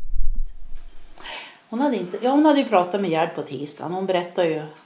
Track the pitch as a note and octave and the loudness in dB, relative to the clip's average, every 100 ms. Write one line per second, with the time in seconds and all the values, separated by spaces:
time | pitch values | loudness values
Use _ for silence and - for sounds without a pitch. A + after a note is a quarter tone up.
0 | - - - - - - - - - - | 4 8 8 8 2 -2 -8 -8 -8 -14
1 | - - - - - - _ A3+ C#4+ A3+ | -16 -16 -16 -16 -18 -20 _ -4 -2 -2
2 | F3+ G3+ A#3+ C#4 D#4 C#4+ A#3 G3+ F3+ G3+ | -6 -4 0 4 4 2 2 0 0 -2
3 | F#3+ D#3+ E3+ E3 - C3+ D3 - D3 F3+ | -2 -2 -2 -6 -10 -10 -10 -10 -10 -6
4 | F#3+ F3+ F3 - F3 D#3 D3+ - | -4 -4 -4 -2 -2 -4 -8 -16